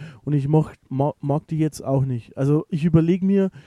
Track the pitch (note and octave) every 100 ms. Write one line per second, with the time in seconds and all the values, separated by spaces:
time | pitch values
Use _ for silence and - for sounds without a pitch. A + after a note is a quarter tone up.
0 | - - - D3 C#3 D#3 D3+ - _ C3+
1 | C#3+ - C#3+ D3 - D#3 D#3 - - C3+
2 | C3+ A#2+ - - C#3 D3+ - D#3 E3 E3
3 | E3 F#3 F#3+ G3 F#3+ C#3